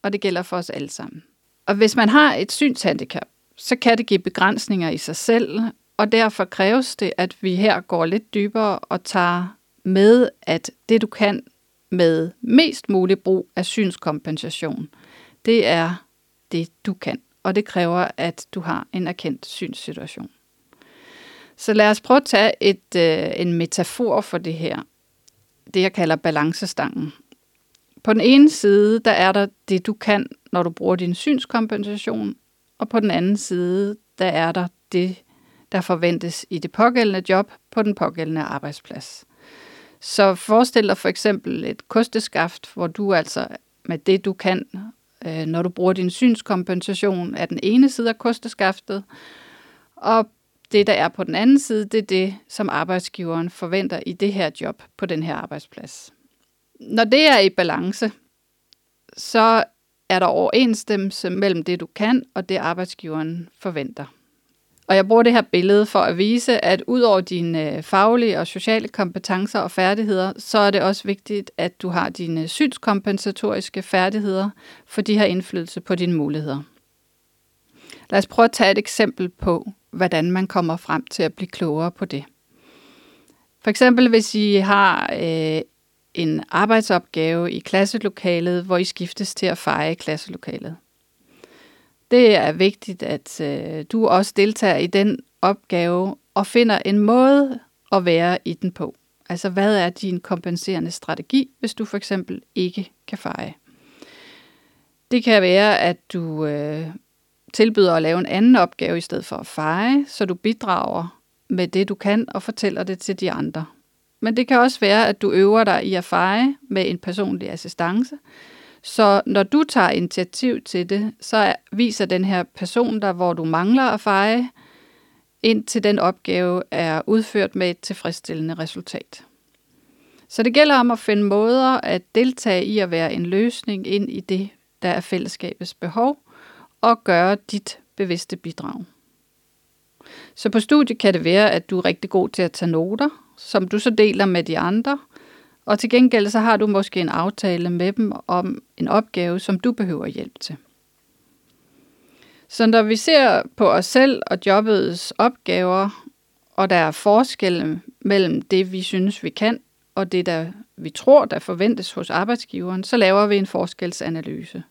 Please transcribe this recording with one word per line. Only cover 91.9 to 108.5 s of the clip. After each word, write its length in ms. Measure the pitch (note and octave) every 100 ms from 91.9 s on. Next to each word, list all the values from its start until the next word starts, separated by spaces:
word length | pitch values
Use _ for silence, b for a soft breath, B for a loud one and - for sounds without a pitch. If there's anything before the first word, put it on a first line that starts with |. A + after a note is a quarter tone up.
| b _
Det 260 | B3 A#3+ G3
er 160 | -
vigtigt, 500 | D#3+ F#3+ - - F3+
at, 380 | - - - -
øh, 440 | D3+ C#3+ E3 D#3+ D#3
du 140 | A3+ A3
også 260 | F3+ G3 -
deltager 400 | G3+ A3 G3+ D3
i 100 | F3
den 320 | F#3+ G#3 - - _
opgave 720 | G#3 G3+ _ F3 E3+ F3+ F#3+ - _
og 120 | - G3+
finder 320 | A#3+ A#3 G#3
en 140 | - G3+
måde 640 | G#3 B3 C4 C#4+ C#4 A#3+ _ _ _
at 120 | G3+
være 340 | F3 E3 E3+ F#3
i 100 | -
den 180 | E3+ F#3
på. 220 | F3+ D#3+ - _ _ _
Altså, 200 | F3 G3+
hvad 280 | F3+ G3+ G#3
er 140 | F3
din 300 | F3+ G3 F3
kompenserende 720 | - F3 F3 F3 - F3+ E3
strategi, 600 | - - D#3+ E3 C4+ C4 _
hvis 140 | A3+
du 100 | -
for 120 | A3 G3+
eksempel 460 | - G3 F3+ F#2 _
ikke 380 | - F3+ F3+ F#3 _ -
kan 120 | G3+
feje? 360 | - - - - b b b b b b b b b b b b b _ _
Det 140 | B3
kan 180 | A3+ G#3+
være, 360 | F#3 F#3 G#3+ G3+
at 340 | E3+ E3+ _
du, 340 | F3+ E3 D#3 D#3
øh, 400 | D3 D3 D3+ D#3+ F#3 _ _ _ _ _
tilbyder 420 | - A3+ G#3+ F#3
at 80 | E3
lave 160 | D#3+ E3+
en 80 | F3+
anden 300 | F#3 A#3